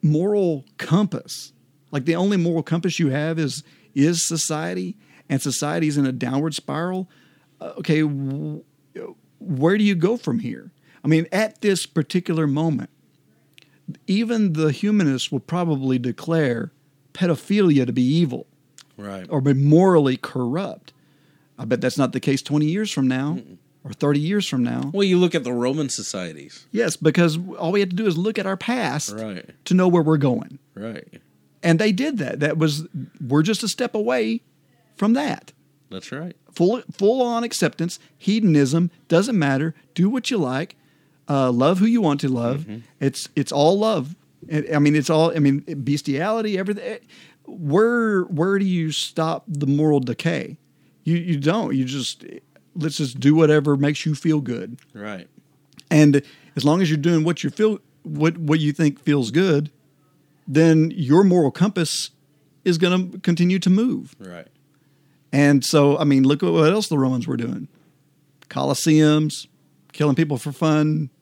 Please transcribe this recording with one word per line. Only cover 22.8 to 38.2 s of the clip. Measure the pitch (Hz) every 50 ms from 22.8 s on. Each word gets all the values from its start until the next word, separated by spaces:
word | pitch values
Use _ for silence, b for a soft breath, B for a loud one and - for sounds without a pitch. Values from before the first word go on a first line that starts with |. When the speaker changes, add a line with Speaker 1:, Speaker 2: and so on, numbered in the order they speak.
| 220 202
Speaker 1:
from | - - 135 127
now | 127 131 135 147 160
Speaker 2:
Mm-mm. | - - - 92 - _ _ _ _ _
Speaker 1:
or | 135 104
thirty | _ - 143 147 143
years | 147 160 196 208 190 -
from | - 131 120
now. | 120 120 123 131 139 156
Speaker 2:
Well, | 196 202
you | 196 185 180
look | 180 175 -
at | 165 127
the | 120 123
Roman | 120 120 127 135 156 151 127
societies. | - - 104 - - 98 90 85 80 76 71 - - - - _
Speaker 1:
Yes, | - 208 233 175 151
because | - - 160 151 - 175 170 151 160 180 190 175 -
all | 180 160 185
we | 202
have | 202 185
to | 180
do | 180 220
is | 208 170 156
look | 180 214 220 -
at | 196
our | 190 190
past | 185 - - 240 254 220 147 127 151 - - 101
Speaker 2:
Right. | 107 110 110 98 90 - - - _ _
Speaker 1:
to | - 175
know | 180 185 185
where | 175 175 160
we're | 151 160 151
going. | 139 139 123 113 110 - - - _ _ _
Speaker 2:
Right. | - 104 113 110 - - - - - _ _ _ _ _ _ _ _ -
Speaker 1:
And | 175 165 165
they | 214 214 214
did | 180 262 311 294 220
that. | 151 120 - -
That | 143 147 151 160
was, | 160 160 147 147 156 - _ 156 127 - _ - 156
we're | 120 131 147 160
just | 180 220 - -
a | 214
step | - - 254 233 -
away | 214 208 226 247 254 220 220 226 233 _ _ _ _ _ _ _ _ _ _ _
from | _ - 214 226
that. | 269 294 285 - - - - _ _ _ _ _ _ _ _
Speaker 2:
That's | - 95 - - -
right. | 135 160 180 - _ _ _ _
Speaker 1:
Full, | - 165 180 226 262 - _ -
full-on | - 196 202 240 262 254 240 233 233 233
acceptance, | 233 - - - 139 - - 160 175 - - b b b
hedonism, | b